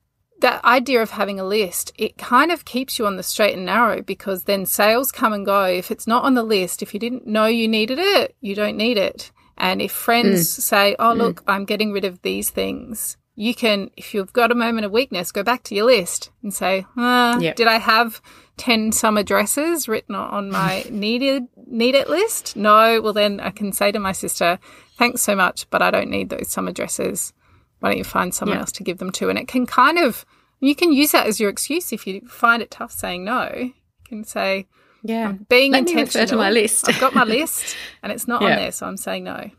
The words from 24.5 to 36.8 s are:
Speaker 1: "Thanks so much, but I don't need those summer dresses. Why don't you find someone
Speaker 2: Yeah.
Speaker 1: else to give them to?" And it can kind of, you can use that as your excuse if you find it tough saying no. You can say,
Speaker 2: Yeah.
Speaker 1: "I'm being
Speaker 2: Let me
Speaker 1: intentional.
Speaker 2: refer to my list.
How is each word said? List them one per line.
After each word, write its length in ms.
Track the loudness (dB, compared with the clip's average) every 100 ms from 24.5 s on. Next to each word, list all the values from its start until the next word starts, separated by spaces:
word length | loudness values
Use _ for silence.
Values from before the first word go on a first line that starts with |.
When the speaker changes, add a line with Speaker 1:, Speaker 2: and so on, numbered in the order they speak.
| 0 -6 -20 _ 0
Speaker 1:
"Thanks 240 | 0 0
so 120 | -2
much, 360 | 2 0 -2 -2
but 100 | 0
I 100 | 2
don't 200 | 0 -2
need 180 | -4 -6
those 200 | -8 -8
summer 200 | -6 -6
dresses. 600 | -6 -8 -4 -6 -6 -10 _ _ _ _ _
Why 100 | -4
don't 80 | -2
you 60 |
find 300 | -4 -2 -2
someone 220 | -2 -4 -4
Speaker 2:
Yeah. 40 |
Speaker 1:
else 100 | -4
to 100 | -8
give 140 | -8 -8
them 120 | -6
to?" 160 | -4 -2
And 80 | -4
it 100 | -2
can 180 | -2 0
kind 320 | 4 4 4
of, 260 | 2 0 -10 _ _ -2
you 140 | 0 2
can 160 | 4
use 180 | 4 4
that 140 | 4 2
as 140 | 0
your 100 | -2
excuse 420 | -2 -4 -6 -6
if 140 | -10 -10
you 140 | -12 -14
find 340 | -2 2 2
it 80 | -2
tough 220 | -12 -14
saying 320 | -10 -8 -8
no. 260 | -6 -4 -4 -6
You 160 | -8 -10 _ _ -16
can 140 | -14
say, 440 | -10 -4 -2 -2 -6 _ _ _
Speaker 2:
Yeah. 280 | -6 -4 -2
Speaker 1:
"I'm 160 | -4 4
being 240 | 4 6
Speaker 2:
Let 120 | 4
me 60 | 2
Speaker 1:
intentional. 320 | 2 0 0
Speaker 2:
refer 80 | 2
to 60 | 2
my 140 | 2
list. 380 | 2 2 0